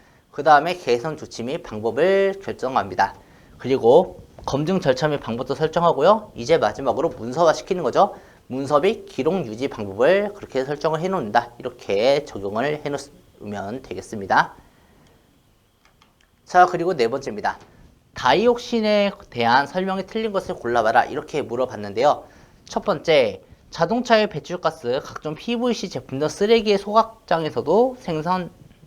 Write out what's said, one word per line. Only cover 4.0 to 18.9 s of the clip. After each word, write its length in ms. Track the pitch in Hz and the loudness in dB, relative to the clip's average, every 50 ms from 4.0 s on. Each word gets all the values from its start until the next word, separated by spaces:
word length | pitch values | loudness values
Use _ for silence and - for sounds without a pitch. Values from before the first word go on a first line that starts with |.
| 185 - - - - - - - - | 6 4 -2 -16 -20 -20 -18 -12 -8
검증 340 | - - 135 156 151 190 180 | -4 -2 -2 0 0 0 0
절차 280 | 180 147 127 - - 151 | 2 0 0 2 0 -2
및 120 | 147 139 | -2 -2
방법도 360 | - - 113 120 135 - 139 | -4 -6 -6 -6 -4 -6 -4
설정하고요. 760 | - 156 156 - 175 170 170 147 135 139 180 214 220 214 - - | -2 -2 -2 0 2 2 2 2 4 4 4 4 4 0 -10 -12
이제 220 | - 120 123 160 156 | -8 0 2 2 2
마지막으로 520 | 123 104 107 - 135 131 110 - 143 170 | 2 0 -2 -2 -2 -2 -2 0 -2 -4
문서화시키는 720 | - - 107 117 131 156 175 160 147 - - - 196 180 160 | -4 -6 -10 -6 0 2 4 4 4 2 0 -4 -4 -2 -2
거죠. 320 | 123 110 147 190 202 - - - - - _ _ - | 0 4 4 4 2 2 -6 -20 -20 -20 _ _ -10
문서 320 | 127 131 143 135 151 143 | -8 -8 -4 0 2 2
및 260 | 143 196 226 - - - | 2 2 0 -2 -8 -12
기록 260 | - - 131 156 180 196 156 113 | -6 -2 0 0 0 0 -2 -4
유지 200 | 107 113 131 139 | -6 -6 -6 -6
방법을 640 | - - 107 98 95 101 120 151 185 196 208 202 202 | -6 -6 -8 -6 -2 2 2 4 4 2 0 -2 -6
그렇게 300 | - - - - 131 131 | -10 -14 -8 -4 -4 -4
설정을 380 | 135 147 143 - 160 156 156 | -4 -4 -4 -2 -2 -2 -2
해놓는다. 520 | 165 185 190 185 135 104 107 117 117 - - - | -4 -4 -4 -4 -4 0 0 0 0 -2 -10 -12
이렇게 680 | - 127 - - - - 101 98 110 131 139 151 147 | -12 -12 -12 -10 -6 -2 0 2 2 2 2 2 0
적용을 580 | - - 107 98 101 101 110 123 147 151 147 - | -6 -12 -10 -8 -6 -4 -4 -4 -4 -4 -6 -6
해놓으면 960 | 151 143 131 - - - - _ _ _ - - 104 104 101 95 101 110 131 | -6 -6 -8 -8 -10 -20 -20 _ _ _ -16 -14 -12 -10 -10 -8 -10 -10 -12
되겠습니다. 720 | 131 - - 92 98 - - 110 98 92 104 135 170 - - - - _ _ _ _ _ _ _ _ _ _ _ _ _ _ _ _ _ _ _ _ _ _ _ _ _ _ _ _ _ _ _ _ _ _ _ _ | -12 -12 -12 -12 -12 -12 -12 -8 -4 0 2 2 2 0 -4 -20 -20 _ _ _ _ _ _ _ _ _ _ _ _ _ _ _ _ _ _ _ _ _ _ _ _ _ _ _ _ _ _ _ _ _ _ _ _
자, 200 | - - 180 180 175 | 2 6 6 6 6
그리고 280 | 175 170 165 175 185 | 4 -2 -2 0 0
네 120 | 139 117 113 | 2 0 0
번째입니다. 500 | 123 139 127 131 107 104 98 98 92 - - - _ - - - _ _ _ _ - | 0 -2 -6 -6 -8 -6 -6 -6 -6 -8 -14 -20 _ -20 -20 -20 _ _ _ _ -10
다이옥신에 1000 | - - 127 139 170 214 247 240 240 - - 240 233 214 214 | -2 2 4 4 4 4 4 2 2 -2 -4 -4 -2 0 2